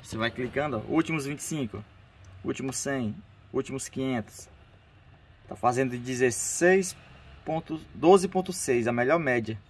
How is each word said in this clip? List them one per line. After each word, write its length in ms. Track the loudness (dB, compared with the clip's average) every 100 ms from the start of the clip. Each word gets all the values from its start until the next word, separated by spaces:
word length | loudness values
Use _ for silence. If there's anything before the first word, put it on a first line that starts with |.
Você 140 | -10 -4
vai 120 | -4
clicando, 480 | -4 -4 -4 -2 -4
ó. 140 | 0
Últimos 340 | 0 0 -2
vinte 140 | -4 -8
e 40 |
cinco, 380 | -6 -6 -6 -8 -14 -20 -20 -20 -20 -10
últimos 320 | -8 -6 -6
cem, 400 | -4 -4 -2 -4 -6 -14 -20 -6
últimos 340 | -6 -4 -8 -8
quinhentos. 640 | -4 -2 -2 -6 -16 -20 -20 -20 -20 _ -20 -20 -20 -20 -20 -16
Tá 80 |
fazendo 360 | 0 2 2 0
de 60 | -2
dezesseis 960 | -6 2 2 2 -4 2 4 4 2 -8 -20 -20 -20 -14
ponto, 340 | -6 -6 -6 -10 -10
doze 340 | 4 8 8 6
ponto 240 | -2 -2
seis, 340 | -6 0 0
a 60 | 2
melhor 260 | 0 2 2
média. 400 | 2 0 -2 -8